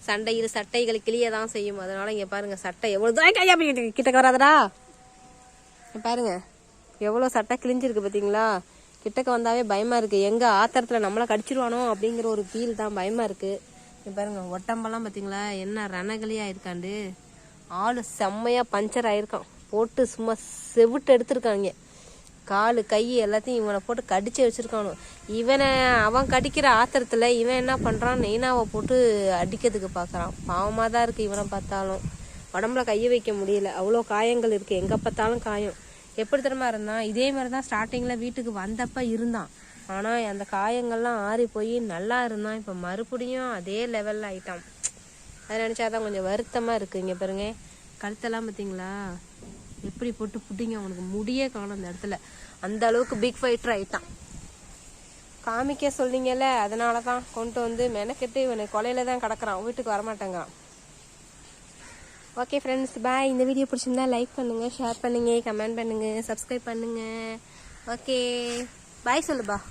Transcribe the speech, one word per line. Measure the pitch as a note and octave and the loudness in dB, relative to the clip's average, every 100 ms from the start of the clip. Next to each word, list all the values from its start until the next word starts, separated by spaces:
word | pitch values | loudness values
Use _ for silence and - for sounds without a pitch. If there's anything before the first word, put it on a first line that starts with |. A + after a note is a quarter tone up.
| - | -2
சண்டையில் | G#3 A3 A3+ A3+ A3+ | -2 0 0 0 -4
சட்டைகள் | G3+ A#3+ A#3 A3 G#3+ | -2 0 0 0 0
கிழிய | A#3 A#3 A3 | 2 2 0
தான் | A3 A3 | -4 -4
செய்யும். | G#3 G3+ F#3 | -4 -6 -6
அதனால | G3 G3+ G#3+ | -6 -4 -4
இங்க | F#3+ | -4
பாருங்க, | G3+ G3+ F#3+ F#3 | -6 -6 -6 -8
சட்டை | F3 A3+ G3 | -4 0 2
எவ்வளவு | A3+ A#3 | 4 8
தூரம் | E4 A4 | 8 8
கையா | F#4 F4 | 8 8
பிடிக்கிட்டு | D#4 B3+ | 6 2
இருக்கு. | A#3 G#3+ | 0 2
கிட்டக்க | C4 B3+ | 6 8
வராதடா. | C4 B3+ C4+ D#4 G#3 - - - - - - - - - - - - | 8 10 10 10 8 0 -20 -20 -20 -20 -20 -20 -20 -20 -20 -20 -14
இங்க | A3 A3+ | -6 -2
பாருங்க, | A#3+ A#3 F3+ - - - - - - G#3 | 0 0 -2 -6 -20 -20 -20 -20 -4 0
எவ்வளவு | A3+ B3+ B3+ | 2 4 2
சட்டை | G#3+ B3+ | 0 0
கிழிஞ்சிருக்கு | B3 B3 B3+ G#3+ G3+ | 0 2 2 2 2
பாத்தீங்களா? | G#3 G3+ G#3 A3 G3 - - - - | 0 2 4 4 2 -4 -20 -20 -10
கிட்டக்க | A3 G#3+ B3+ A#3+ | -6 -2 0 2
வந்தாவே | A#3 A#3 A3+ | 2 2 2
பயமா | G3+ A3+ A#3+ | 2 4 2
இருக்கு. | A3 G3+ G3 | 4 4 4
எங்க | A3+ A#3+ G3 | 4 6 6
ஆத்திரத்துல | A3+ C4 A#3 A#3+ G3+ | 6 4 2 0 2
நம்மள | G#3 A#3+ | 0 2
கடிச்சிருவானோ | G#3+ - C4 B3 A#3+ B3 | 0 0 -2 0 0 0
அப்படிங்கிற | G#3 G#3+ A#3 A3+ G#3+ | 0 0 0 0 -2
ஒரு | F#3+ | -2
ஃபீல் | A3 A#3 A3 | -4 -4 -2
தான், | G#3+ G#3 | -4 -2
பயமா | F#3 A#3 A3 | -2 0 -2
இருக்கு. | F#3+ G3 G3 - - - - | -2 -6 -6 -10 -20 -20 -18
இங்க | - G3 | -10 -6
பாருங்க, | G#3 G3+ F3+ F3+ | -6 -6 -6 -8
ஒட்டம்பெல்லாம் | F#3 A3+ A3+ A3+ A3 | -4 -4 -2 -4 -6
பாத்தீங்களா, | G3+ G3 G3 G#3 G3 F#3+ | -8 -6 -6 -4 -6 -6
என்ன | G#3+ G#3 F3+ | -6 -6 -6
ரணகலியா | F#3+ A3 G#3+ A3 G3+ | -6 -6 -4 -4 -6
இருக்காண்டு. | F#3+ F#3+ F3 F#3 G#3 G3 F#3 - - - - - F3 | -8 -8 -8 -6 -6 -8 -12 -20 -20 -20 -20 -10 -2
ஆளு | G#3+ B3 A3+ - | 0 0 -6 -2
செம்மையா | G3+ G3+ A#3 B3 A#3+ | -2 0 0 2 2
பஞ்சர் | G3+ G#3+ B3+ A#3 | -2 -2 0 0
ஆயிருக்கான். | G#3 G#3 - - - - | 0 -2 -6 -8 -20 -4
போட்டு | G#3 A3+ - B3 | 0 0 2 0
சும்மா | - A3+ A3 - - - | 0 -2 -2 -6 -16 -2
செவிட்டு | A#3 A#3 C4+ C#4 B3 | 6 6 6 6 6
எடுத்திருக்காங்க. | A#3+ B3+ A#3 G3+ G3 - - - - - - - - | 6 0 2 0 -2 -6 -20 -20 -20 -20 -20 -20 -2
காலு, | G3+ A3 A#3+ G#3 | 2 4 2 2
கை | G#3+ A#3 B3 G#3 | 2 4 2 4
எல்லாத்தையும் | G#3+ A#3 A#3+ | 2 0 0
இவனை | G#3+ G3+ - | 0 -2 -2
போட்டு | A#3+ B3 | -6 0
கடிச்சு | F#3+ G3+ A#3 B3 | 0 0 4 2
வச்சிருக்கானு. | A3+ A3+ A3 G#3 E3+ - - - A3 | 4 -4 -4 -4 -6 -14 -18 -6 -2
இவனை, | A#3 C4+ C#4 C4 B3+ B3 G#3+ | 2 4 4 4 4 4 4
அவன் | A#3+ C4 C4 | 4 4 2
கடிக்கிற | C#4+ C#4+ C#4 A3+ | 2 2 6 6
ஆத்திரத்துல | A#3+ C#4 B3 A#3 A#3+ B3 | 6 2 2 2 4 4
இவன் | A#3 B3+ | 2 0
என்ன | B3+ C4 | 0 0
பண்றான், | A#3+ A3 A#3+ B3+ G#3+ | 0 0 0 0 0
நெய்னாவை | A3 B3+ B3+ A3 | 0 2 2 0
போட்டு | G#3+ - B3+ A#3+ G#3 G3 F3+ | -2 2 6 6 6 2 2
அடிக்கிறதுக்கு | F3+ A3 A#3+ G#3 F#3+ F3+ | 0 2 0 0 -4 -4
பாக்குறான். | F3 F#3 F3 F3 - | -4 -4 -6 -6 -4
பாவமா | F3+ G3 A3 A3+ A#3 | 0 0 0 2 2
தான் | A#3 | 2
இருக்கு | A3+ G#3+ | 0 -2
இவனை | G3+ G3+ | -2 -4
பார்த்தாலும். | G3 - G3 G3 F#3+ - - - - - F3+ | -4 -4 -4 -2 -4 -6 -10 -16 -16 -8 -4
உடம்புல | A3 B3+ A#3+ | -2 0 0
கையை | G#3+ A#3 | 2 4
வைக்க | B3 A3 G3+ | 2 0 -2
முடியல, | G3 G3+ G3 E3+ | 0 0 0 -2
அவ்வளோ | F#3+ A#3 A3+ | 2 2 2
காயங்கள் | G#3 A3+ A#3+ A3+ G#3 | 0 2 2 2 0
இருக்கு, | G3 F#3+ | 0 -2
எங்க | F#3+ G#3+ A3+ | 0 0 -2
பார்த்தாலும் | - A3 A#3+ A3+ | 0 0 0 -2
காயம். | G#3 G#3 - - - - - | -4 -4 -8 -18 -20 -12 -6
எப்படி | A3 C#4+ C4+ | 0 0 0
தெரியுமா | C4 B3+ | -2 -2
இருந்தான்? | A3 G#3+ A3 A3 | -2 -4 -4 -2
இதே | G#3+ C4 C4+ | 0 0 0
மாதிரி | B3+ B3+ | -4 -4
தான் | C4 | -4
ஸ்டார்டிங்ல | G#3+ A3 B3 B3 A#3+ A#3+ | -4 -2 -4 -4 -4 -4
வீட்டுக்கு | A#3+ A#3 G#3 | -6 -6 -6
வந்தப்ப | F#3+ A3 B3 - B3 A3+ | -6 -4 -4 -2 -2 -2
இருந்தான். | A#3 A3+ D3 - - - - F#3+ | -2 -4 -6 -14 -20 -20 -10 -6
ஆனா | G#3+ A#3+ A3 | -2 -2 -2
அந்த | G3 G3 G3 | -6 -6 -2
காயங்கள்லாம் | G#3+ A#3+ B3 A3+ A#3+ A#3 G3+ | 0 0 -2 -2 -2 -2 -2
ஆறி | A3+ A#3 | 0 0
போய் | G#3+ A3 A#3+ A3+ | -2 -2 -2 -4
நல்லா | E3+ G3+ B3 A#3+ | -6 -2 0 -2
இருந்தான். | G#3+ G#3+ A3 | -4 -6 -6
இப்ப | G#3 F#3 F3 | -8 -8 -6
மறுபடியும் | G3 A3+ B3+ B3 B3+ B3+ G#3+ | -6 -6 -6 -6 -4 -4 -6
அதே | F3 G3+ A#3+ | -6 -4 -4
லெவல்ல | A#3 G#3 G#3+ G#3+ | -4 -4 -6 -6
ஆயிட்டான். | F#3 F3+ F3 - - - - - - - - - | -10 -10 -12 -14 -10 -10 -10 -20 -20 -20 -20 -8
அதை | G#3+ | -4
நினைச்சாதான் | A3+ A3+ A3+ A3+ G#3+ | -4 -2 -2 -2 -2
கொஞ்சம் | G3 F#3 | -2 -2
வருத்தமா | G#3 A#3 B3+ A#3 A3+ | -2 -2 -2 0 -2
இருக்கு. | G3+ F#3+ | -2 -4
இங்க | F#3 F#3 | -4 -4
பாருங்க, | F#3+ F#3+ G#3 A3+ - - - - | -4 -4 -6 -8 -16 -20 -20 -12
கழுத்தெல்லாம் | G3+ G#3+ A#3+ A3+ A3+ | -10 -6 -4 -4 -6
பாத்தீங்களா, | G3+ G3 F#3 F#3 G3 G3 F3+ - - - - - - - | -8 -8 -8 -8 -8 -8 -10 -16 -20 -20 -18 -18 -12 -12
எப்படி | - A#3+ - | -6 -6 -6
போட்டு | G#3+ A3 - | -8 -8 -10
புட்டிங்க. | G3 A3+ A3 | -8 -6 -6
அவனுக்கு | G3 F3+ F#3 G3 | -8 -8 -6 -6
முடியே | G#3+ B3+ C4+ A3+ | -4 -2 -2 -4
காணும் | G3+ G3+ | -8 -8
அந்த | F3+ | -10
இடத்துல, | F3 G3+ F#3+ - - - - F#3 | -10 -8 -8 -10 -20 -20 -12 -8
அந்த | G#3+ A3+ | 0 4
அளவுக்கு | A#3 B3+ A3+ | 4 2 0
பிக் | B3 A#3 | -2 0
ஃபைட்டர் | B3+ A#3 A#3+ G#3+ | 0 0 0 -4
ஆயிட்டான். | G3 G3+ - - - - - - - - - - - - - - - | -4 -8 -10 -18 -16 -16 -18 -20 -20 -20 -20 -20 -20 -20 -20 -12 -6
காமிக்க | A3+ C4+ C#4+ C#4+ C#4 | -2 -2 0 -2 0
சொன்னீங்கல்ல, | B3+ B3+ B3+ B3+ C4+ B3 G3+ | 0 0 0 2 2 2 0
அதனால | A3 A#3 A#3 A#3+ | 0 0 0 0
தான் | B3 B3 - | -4 -4 -8
கொண்டு | A#3 A#3 A#3 | -6 -2 -4
வந்து | A#3 B3 A3 | 0 -2 -2
மெனக்கெட்டு | G#3 C#4 B3 B3 C4 | -4 -4 -4 0 0
இவனை | A3+ G#3 G#3+ | 0 -2 -2
கொலையில | A#3 B3+ B3 | 0 -2 -2
தான் | B3 A3+ | -2 -2
கிடக்குறான், | A3 A3+ F#3+ A3 | -4 -4 -4 -4
வீட்டுக்கு | A#3+ A#3 G3+ | -6 -2 -2
வரமாட்டேங்கிறான். | G#3+ G#3 G3 F3+ - - - - - - - - - - - - - - - - - - - - | -2 -6 -6 -6 -8 -14 -20 -20 -20 -20 -20 -20 -20 -20 -20 -20 -20 -20 -20 -20 -20 -20 -14 -6
ஓகே | B3 C#4+ | -2 -2
ஃப்ரெண்ட்ஸ், | C4 C4 C4 - A#3+ | 0 -2 -2 -2 0
பாய். | C4 C4+ | 2 2
இந்த | B3+ B3+ | 2 2
வீடியோ | C4+ C4+ | 2 0
பிடிச்சிருந்தா | B3+ B3+ B3+ C4 A#3+ | -2 -2 0 2 0
லைக் | B3 - | -2 -4
பண்ணுங்க, | B3 A3+ A#3 - | -4 -4 -6 -4
ஷேர் | A#3+ A3+ B3 | -6 -2 -2
பண்ணுங்க, | A#3+ A#3+ A#3 A#3 | 0 2 0 0
கமெண்ட் | G#3+ A3 A#3 | -4 -4 -4
பண்ணுங்க, | A3+ A3 G#3+ G#3+ A3+ | -4 -2 -2 -4 -6
சப்ஸ்கிரைப் | A3 - B3 A#3+ | -8 -6 -8 -6
பண்ணுங்க. | A3+ A3+ A3+ A3 A3+ A3+ A3+ - - - - - | -6 -6 -6 -8 -8 -10 -12 -16 -20 -20 -18 -10
ஓகே, | A#3+ - B3+ B3 B3 A#3+ A#3+ B3 - - - B3 | -8 -2 0 0 -2 -4 -6 -8 -12 -20 -8 0
பாய் | C#4 D#4+ | 0 2
சொல்லுப்பா. | C#4 G#3 G3+ - | -4 -2 -6 -6